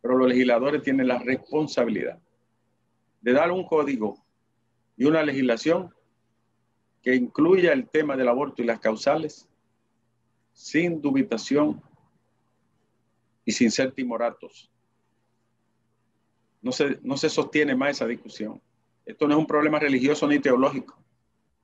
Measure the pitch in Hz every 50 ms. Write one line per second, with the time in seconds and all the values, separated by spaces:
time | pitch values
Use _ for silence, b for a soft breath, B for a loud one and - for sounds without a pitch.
0 | - 120 127 131 127 127 123 127 127 123 120 117 127 143 147 143 - 143 135 135
1 | 127 127 123 120 120 120 131 131 - - 139 156 156 147 - 139 120 117 107 90
2 | 64 62 - - _ _ _ _ _ _ _ _ _ _ _ _ _ _ _ _
3 | _ _ _ _ - 120 127 143 160 170 180 190 175 - 160 151 147 139 139 113
4 | 107 104 - _ _ _ _ _ _ _ _ _ _ _ _ _ _ _ _ -
5 | 123 147 160 160 151 147 135 135 131 123 117 113 - 151 165 180 185 - _ _
6 | _ _ _ _ _ _ _ _ _ _ _ _ _ _ _ _ _ _ _ _
7 | _ 123 127 127 123 113 _ - 151 170 190 190 175 170 147 131 113 - - 156
8 | 156 147 135 131 127 123 120 131 147 135 - - 120 113 113 110 - 113 110 107
9 | - 139 151 160 160 151 - - _ _ _ _ _ _ _ _ _ _ _ _
10 | _ _ _ _ _ _ _ _ _ _ _ _ - - - 151 170 175 170 156
11 | 143 143 135 135 123 - 120 110 - - 135 147 147 - - - _ _ _ _
12 | _ _ _ _ _ _ _ _ _ _ _ _ _ _ _ _ _ _ _ _
13 | _ _ _ _ _ _ _ _ _ - 107 - 123 113 - - 131 131 - -
14 | 131 123 117 113 117 117 - _ - - _ - - _ _ _ _ _ _ _
15 | _ _ _ _ _ _ _ _ _ _ _ _ _ _ _ _ _ _ _ _
16 | _ _ _ _ _ _ _ _ _ _ _ _ - 127 123 - 151 139 135 -
17 | - 123 139 139 - 156 - - 139 - - 151 151 147 131 127 135 143 139 -
18 | 123 113 120 113 - 107 - - 110 110 - - _ _ _ _ _ _ _ _
19 | _ - 113 _ 151 147 147 156 160 - 151 147 151 151 151 147 151 143 135 123
20 | 127 139 143 - 160 143 147 143 139 143 123 123 131 139 135 131 - - - _
21 | _ _ _ _ _ _ _ _ _ _ _ _